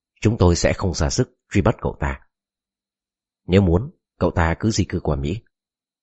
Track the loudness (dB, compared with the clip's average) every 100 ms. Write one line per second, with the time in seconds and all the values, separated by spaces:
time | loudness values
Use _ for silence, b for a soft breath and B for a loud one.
0 | _ -2 -2 2 2 4 0 0 -4 -2
1 | -2 -2 -4 _ -4 0 0 0 -6 -6
2 | -8 -8 _ _ _ _ _ _ _ _
3 | _ _ _ _ 0 2 4 2 -2 _
4 | _ -4 -2 0 -2 0 -2 -2 -2 -2
5 | -4 -4 -4 -6 _ _ _ _ _ _